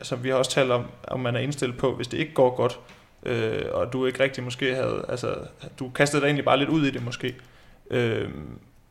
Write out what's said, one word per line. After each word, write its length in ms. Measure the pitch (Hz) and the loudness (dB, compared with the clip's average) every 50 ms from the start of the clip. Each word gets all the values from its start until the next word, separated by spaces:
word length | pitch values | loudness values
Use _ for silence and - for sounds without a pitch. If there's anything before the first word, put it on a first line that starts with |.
som 220 | - - 139 120 120 | -8 -6 -6 -4 -2
vi 60 | 131 | 0
har 60 | 131 | 2
også 160 | 127 131 131 | 2 2 2
talt 200 | - 151 135 127 | 2 2 4 4
om, 140 | 123 120 120 - - - - | 2 0 0 -4 -12 -14 -10
om 120 | - - 127 | -6 -4 -2
man 160 | 127 120 120 | -2 0 0
er 40 | 120 | 0
indstillet 380 | 123 139 147 - 135 127 123 | -2 -2 -2 -2 -2 -4 -2
på, 180 | 123 - 131 - | 0 0 0 0
hvis 120 | - 131 | 0 -4
det 100 | 123 - | -4 -2
ikke 160 | - 156 151 - | -2 -2 0 4
går 220 | - 131 127 127 | 4 4 6 4
godt, 240 | - 113 123 - - - - - - - - _ _ - | 2 0 0 -2 -4 -14 -20 -20 -20 -20 -20 _ _ -6
øh, 420 | - 123 117 113 110 107 101 - - | -4 -2 0 0 0 -2 -2 -2 -2
og 220 | - - 90 123 123 | -2 -2 -2 0 0
du 120 | 131 127 | 0 0
ikke 180 | 127 127 - 135 | 0 2 2 0
rigtig 200 | 135 135 - 123 | 0 0 -2 -8
måske 320 | 123 123 - 139 131 127 | -8 -6 -2 -2 0 0
havde, 300 | 131 120 117 113 - - - | 0 0 0 -2 -2 -4 -4
altså, 260 | - 123 - - - - - - - - - - - - | -4 -4 -2 -4 -4 -4 -6 -10 -14 -16 -16 -14 -10 -10
du 100 | 131 127 | -10 -2
kastede 320 | 127 - 143 143 151 147 | 2 2 4 4 4 4
dig 60 | 139 | 4
egentlig 180 | 143 147 139 131 | 4 2 2 4
bare 120 | 127 127 | 4 4
lidt 120 | 135 143 131 | 4 4 2
ud 160 | 151 160 147 | 2 2 2
i 40 | 135 | 2
det 120 | 131 127 120 | 0 -2 -6
måske. 320 | 117 - - - 127 127 - - - - - - - - - - - | -6 -6 -4 -6 -6 -6 -8 -14 -20 -20 -20 -20 -20 -20 -20 -8 -2
Øhm, 680 | - 123 120 117 110 110 104 101 - - 78 - - - - - - - _ _ | 0 0 2 2 0 -2 -4 -4 -6 -8 -10 -12 -14 -16 -18 -20 -20 -20 _ _